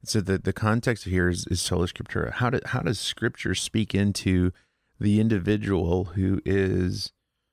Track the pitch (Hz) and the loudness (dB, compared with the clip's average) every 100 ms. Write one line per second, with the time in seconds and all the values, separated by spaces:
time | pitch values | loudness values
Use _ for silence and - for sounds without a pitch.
0 | - 110 95 95 - - 110 113 131 110 | -4 -2 2 0 0 0 0 0 0 -4
1 | - 90 87 87 - 90 - 87 90 - | 0 2 2 0 -2 -4 -2 0 -2 -4
2 | - - - - 123 120 - 127 - 101 | -6 -4 -4 -2 -2 -2 -4 -4 -2 -2
3 | - - 117 - 104 92 - 110 104 98 | -4 -4 -4 -4 -4 -2 -2 -2 0 2
4 | 101 - 95 92 90 - _ _ _ - | 2 2 2 4 2 0 _ _ _ -4
5 | 104 104 110 104 92 104 104 95 85 92 | 2 4 4 2 2 0 2 0 2 0
6 | 87 92 95 98 - 98 95 95 92 101 | 0 0 0 0 0 0 2 0 0 -2
7 | - _ _ _ _ | -8 _ _ _ _